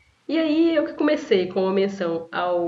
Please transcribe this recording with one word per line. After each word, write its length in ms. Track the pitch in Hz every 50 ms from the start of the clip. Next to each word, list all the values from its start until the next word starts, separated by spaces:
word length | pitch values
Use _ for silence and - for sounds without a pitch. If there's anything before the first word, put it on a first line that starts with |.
| _ _ _ _ _
E 100 | - 277
aí, 380 | 320 320 311 302 320 339 330 330
eu 80 | 294 294
que 100 | - -
comecei 540 | - 302 302 302 294 - - 214 185 180
com 160 | 180 - 196 185
uma 80 | 190
menção 560 | 196 196 190 196 196 - 180 170 165 165 - -
ao 360 | - 175 175 180 180 175 170